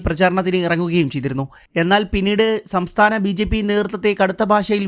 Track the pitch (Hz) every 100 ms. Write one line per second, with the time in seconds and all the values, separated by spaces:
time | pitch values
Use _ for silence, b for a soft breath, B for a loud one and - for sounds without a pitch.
0 | 175 165 185 185 180 185 170 170 175 175
1 | 139 143 135 135 135 B B 170 170 202
2 | 208 208 196 208 220 220 - 190 175 -
3 | 208 220 196 190 214 220 208 208 202 202
4 | 208 202 190 - 208 208 196 208